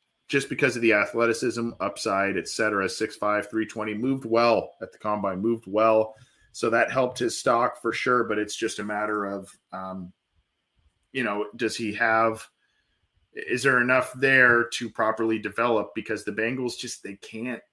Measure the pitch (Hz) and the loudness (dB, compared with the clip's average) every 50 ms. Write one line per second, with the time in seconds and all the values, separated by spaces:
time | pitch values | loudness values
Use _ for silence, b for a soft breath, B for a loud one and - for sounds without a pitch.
0 | _ _ _ _ _ - - 139 135 - 131 - 147 131 117 120 117 113 107 104 | _ _ _ _ _ 0 0 0 0 0 -2 0 2 2 2 4 4 4 4 4
1 | 101 - - 117 117 117 110 - 131 123 107 117 117 117 - - 92 101 - - | 2 0 0 2 2 2 2 2 0 -2 -2 -2 -4 -4 -4 -4 -4 -4 -4 -4
2 | - 110 98 98 98 98 95 90 - - - - 110 107 104 98 95 90 - - | -2 -2 0 0 0 0 0 -2 -4 -4 -2 0 0 2 2 2 0 0 -2 -2
3 | 110 - - - 104 104 104 104 104 - - 110 110 107 - 113 107 110 107 104 | -4 -4 -4 -4 -2 0 0 0 -2 -2 -2 -4 -4 -4 -4 -6 -6 -6 -4 -2
4 | 120 135 135 131 131 113 113 113 120 120 117 95 - - - - 110 - - - | -2 -2 -2 -2 -2 0 2 4 4 4 4 2 0 -4 -10 -14 -14 -14 -14 -8
5 | - 107 104 104 98 98 92 92 101 113 117 113 - 95 98 107 110 113 110 110 | -4 -4 -2 -2 -2 -2 -2 -2 0 0 -2 -2 -4 -2 0 4 4 6 6 4
6 | 110 110 B B B B B B B B B - - 117 113 120 117 - - 131 | 4 2 B B B B B B B B B -4 -2 2 2 2 2 2 2 0
7 | 127 123 123 - 123 113 - - - 139 120 120 123 117 - - - 113 110 - | 0 0 0 -2 -2 -2 -2 -2 0 2 2 4 2 0 -2 -2 -4 -4 -2 0
8 | - 131 123 123 113 104 107 104 104 104 - - 117 107 - - 104 104 107 104 | 0 2 2 2 2 0 0 -2 -2 -4 -4 -4 -4 -4 -4 -4 -6 -6 -4 -4
9 | 107 107 107 104 101 98 101 98 95 95 - _ _ - 95 95 95 95 95 95 | -2 -2 -2 -2 -2 -4 -6 -8 -10 -12 -20 _ _ -14 -12 -10 -10 -8 -10 -10
10 | 90 90 - _ _ _ _ _ _ _ _ _ _ _ _ _ _ _ _ _ | -12 -14 -16 _ _ _ _ _ _ _ _ _ _ _ _ _ _ _ _ _
11 | _ _ - 131 123 107 101 104 107 - - 113 117 110 - - 117 107 104 - | _ _ -6 -4 -2 -2 -2 -2 -4 -6 -4 -4 -2 -2 -2 -2 -4 -4 -2 0
12 | 117 113 113 113 113 113 110 110 - - _ _ _ _ _ _ _ _ _ _ | 2 2 4 4 4 2 0 -2 -10 -18 _ _ _ _ _ _ _ _ _ _
13 | _ _ _ _ _ _ - - - - 120 123 120 139 127 123 120 123 131 127 | _ _ _ _ _ _ -14 -12 -6 -4 -2 0 2 2 4 4 4 4 2 2
14 | 123 - - 127 135 135 135 131 127 123 117 117 117 117 - - 120 110 - - | 2 -2 -4 0 2 4 6 8 8 8 6 4 2 0 -4 -6 -8 -6 -2 0
15 | 113 110 110 113 113 113 113 107 104 107 - - 117 123 117 104 101 - - 113 | 0 0 2 2 2 0 0 0 -2 -4 -2 0 2 2 2 2 0 -2 -6 -10
16 | 101 - 110 104 - 104 101 110 110 117 131 131 127 120 117 - - 117 - - | -6 -6 -6 -6 -4 -6 -4 -2 -2 -2 -2 -4 -4 -6 -6 -8 -10 -10 -10 -10
17 | - 101 101 - - - 113 110 117 127 120 110 - _ | -12 -14 -14 -14 -16 -14 -12 -10 -8 -8 -8 -10 -12 _